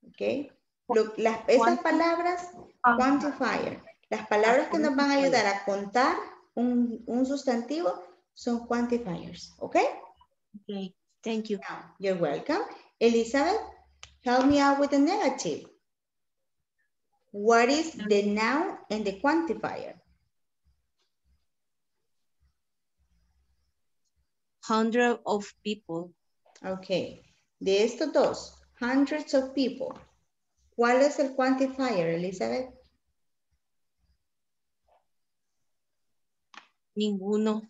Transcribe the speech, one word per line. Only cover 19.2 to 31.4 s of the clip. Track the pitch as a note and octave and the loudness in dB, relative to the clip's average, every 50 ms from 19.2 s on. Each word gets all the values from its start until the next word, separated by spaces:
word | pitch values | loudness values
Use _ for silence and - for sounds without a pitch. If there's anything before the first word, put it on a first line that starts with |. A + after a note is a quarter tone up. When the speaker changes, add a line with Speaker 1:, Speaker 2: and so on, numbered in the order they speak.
Speaker 1:
quantifier? | - C#4+ D#4 E4 E4 E4 A3 - - - - - - - - - _ _ _ _ _ _ _ _ _ _ _ _ _ _ _ _ _ _ _ _ _ _ _ _ _ _ _ _ _ _ _ _ _ _ _ _ _ _ _ _ _ _ _ _ _ _ _ _ _ _ _ _ _ _ _ _ _ _ _ _ _ _ _ _ _ _ _ _ _ _ _ _ _ _ _ _ _ _ _ _ _ _ _ _ _ _ _ _ _ _ _ _ - | 0 2 2 2 0 0 -4 -6 -6 -8 -8 -8 -12 -12 -14 -18 _ _ _ _ _ _ _ _ _ _ _ _ _ _ _ _ _ _ _ _ _ _ _ _ _ _ _ _ _ _ _ _ _ _ _ _ _ _ _ _ _ _ _ _ _ _ _ _ _ _ _ _ _ _ _ _ _ _ _ _ _ _ _ _ _ _ _ _ _ _ _ _ _ _ _ _ _ _ _ _ _ _ _ _ _ _ _ _ _ _ _ _ -6
Speaker 2:
Hundred | - A3+ A3 A3+ A3+ G#3+ B3 A#3+ A#3+ A#3 A3+ - | -2 0 2 2 2 2 2 2 2 0 -2 -2
of | - G3 G#3 G3+ - - _ _ | -2 -2 -2 -4 -8 -18 _ _
people. | G#3 G#3+ G#3 _ - E3 E3 F3+ F3+ - _ _ _ _ _ _ _ _ - - | -8 -8 -8 _ -8 -8 -8 -8 -10 -16 _ _ _ _ _ _ _ _ -14 -10
Speaker 1:
Okay. | F#3+ F#3+ F#3 - - F#3+ E3+ A#2+ - - - _ _ _ _ _ _ _ _ | -10 -10 -10 -6 -4 -2 -2 -2 -4 -10 -18 _ _ _ _ _ _ _ _
De | - F#3+ G3 G3 G#3+ | 0 2 4 4 2
estos | A#3+ - - D#4+ C#4+ - | 2 0 -2 -4 0 2
dos, | D#4 A#3 E3+ - - - - - - _ _ _ _ | 2 2 2 0 -4 -10 -16 -20 -20 _ _ _ _
hundreds | A#3+ A#3+ C4 C4+ C#4+ C#4 D4+ D4+ D4 - - | -4 0 2 2 2 2 0 -6 -4 0 0
of | C4+ C4 C4 - | 0 0 0 -2
people. | C#4+ C4+ A3 - - - - - - - _ _ _ _ _ _ _ _ _ _ _ _ _ _ | -2 -2 -2 -2 -6 -10 -10 -10 -14 -18 _ _ _ _ _ _ _ _ _ _ _ _ _ _
¿Cuál | - A#3 A#3+ B3 B3+ C#4 | 0 2 4 4 4 4
es | D4 C#4+ - | 4 2 0
el | D4 C4 - | -2 -2 0
quantifier, | - | 0